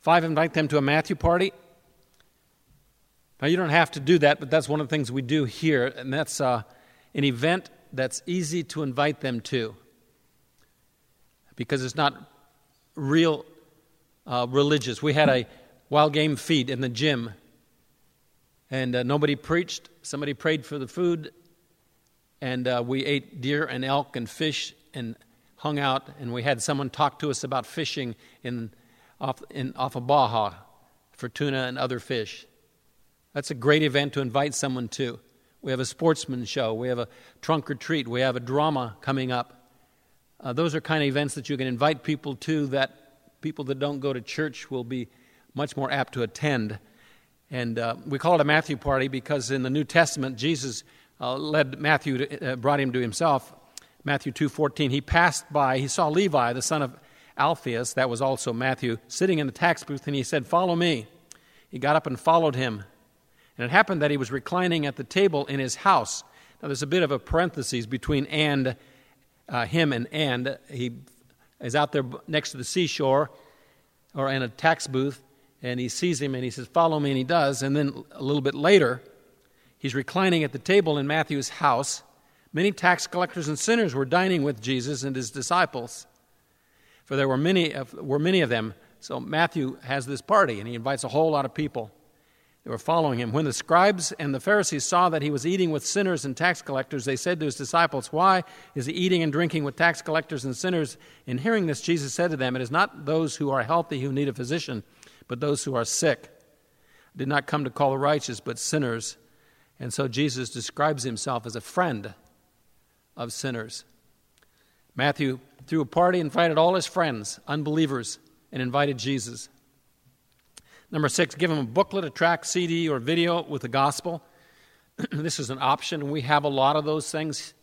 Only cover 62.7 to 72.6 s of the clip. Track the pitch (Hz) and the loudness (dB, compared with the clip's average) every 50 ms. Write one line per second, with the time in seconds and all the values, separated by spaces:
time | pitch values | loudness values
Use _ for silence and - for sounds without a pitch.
62.7 | 110 104 101 - _ _ _ _ _ _ _ _ _ _ _ _ _ - 120 120 | -4 -6 -10 -14 _ _ _ _ _ _ _ _ _ _ _ _ _ -6 -6 2
63.7 | 143 196 220 - 190 160 147 147 147 143 131 110 131 135 - - 175 180 180 180 | 4 4 4 4 2 0 2 2 2 0 -2 -4 -4 -8 -6 -2 -2 0 2 2
64.7 | 165 165 147 143 127 - 135 - - 185 202 196 160 143 139 - 135 139 135 127 | 0 0 0 -2 -4 -6 -12 -4 0 4 4 4 4 2 -2 -2 -4 -4 -2 -4
65.7 | - - - 196 190 147 110 - - - - _ _ - - - _ _ - 151 | -4 0 4 4 4 4 4 0 -8 -10 -12 _ _ -20 -20 -20 _ _ -8 -6
66.7 | 139 120 147 139 156 185 175 139 139 127 - - - 160 175 175 - - 127 - | -6 -4 -4 0 2 2 2 2 0 -2 -2 0 2 2 2 2 -2 -6 -6 -4
67.7 | - 123 117 107 127 127 - - 151 139 139 - 151 151 151 151 143 139 131 127 | -4 -4 -4 -4 -6 -6 -2 0 0 0 0 -2 0 0 2 2 2 2 0 0
68.7 | 120 - - - _ _ _ _ _ _ _ _ _ _ _ - - 120 117 107 | -2 -6 -14 -20 _ _ _ _ _ _ _ _ _ _ _ -6 -4 -2 -2 0
69.7 | - 165 165 147 131 117 120 - - 156 156 139 123 123 123 135 131 - _ - | 2 2 2 2 2 -2 -4 -4 -4 -2 0 0 0 -2 -2 -4 -6 -8 _ -14
70.7 | 143 127 123 123 120 127 135 - _ _ _ _ _ _ _ _ _ _ - 123 | -8 -6 -6 -6 -6 -10 -18 -20 _ _ _ _ _ _ _ _ _ _ -10 -2
71.7 | 117 147 147 143 - 147 131 123 123 - - - 160 151 147 - - 135 | 0 0 0 2 0 -2 -2 -2 -8 -12 -10 -4 -4 -4 -4 -4 -10 -10